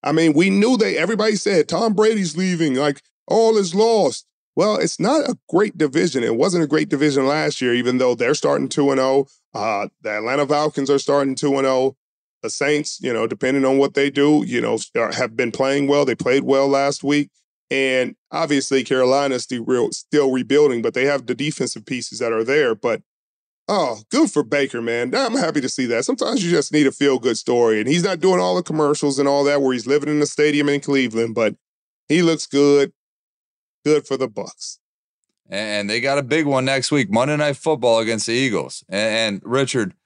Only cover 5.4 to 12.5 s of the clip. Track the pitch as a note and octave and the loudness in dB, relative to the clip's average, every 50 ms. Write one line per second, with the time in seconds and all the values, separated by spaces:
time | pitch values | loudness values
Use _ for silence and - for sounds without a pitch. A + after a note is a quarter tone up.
5.4 | _ _ - F3 G#3 G3+ - - D#3 D3 B2+ D#3+ F#3 E3+ C3 C3 A#2 A2+ A#2 A2+ | _ _ 0 2 2 2 0 -2 -2 0 0 0 0 0 0 -2 -2 0 0 0
6.4 | B2 G3+ F3 F3 D#3+ C#3+ - D#3 D#3 - - C#3 D3 D3+ C#3 C#3 C3+ C3+ D3 D#3 | 0 0 2 0 0 0 0 -2 0 0 0 0 0 2 2 2 0 0 0 0
7.4 | D3+ D3+ C#3+ - C3 B2+ A#2+ B2 A#2+ B2 B2+ B2+ B2+ B2+ B2 A#2 A#2+ A#2+ - - | -2 -4 -4 -2 -2 0 0 0 0 0 0 2 2 2 2 0 0 0 0 0
8.4 | - D3 C#3+ C#3+ C#3 C3 - - C#3+ C#3 C#3 C3 C3 C3 C3+ C#3 C#3 _ _ _ | 0 0 0 0 -2 -4 -2 0 0 2 2 2 0 2 2 2 0 _ _ _
9.4 | _ _ _ A2+ G#2 A2+ G#2+ G2 G#2 G#2 _ _ _ A2 G#2 G#2+ A2 A#2 C3 C#3+ | _ _ _ -6 -4 -2 -2 -4 -4 -8 _ _ _ -6 -6 -4 -4 -2 -2 -2
10.4 | D3 C3+ D3+ D3 D3+ D3+ - - C#3 C3+ C#3+ C#3 - - C#3 D3 C#3+ C#3 C3 B2 | 0 0 0 0 0 -2 -2 -4 0 0 0 0 2 0 0 0 0 -2 -4 -2
11.4 | - C#3+ C#3 C3+ C3+ C3+ C3 C3 B2+ C3+ B2+ _ _ _ _ _ _ _ _ _ | -2 -2 0 0 0 0 0 2 0 -2 -2 _ _ _ _ _ _ _ _ _
12.4 | - A2+ | -10 -10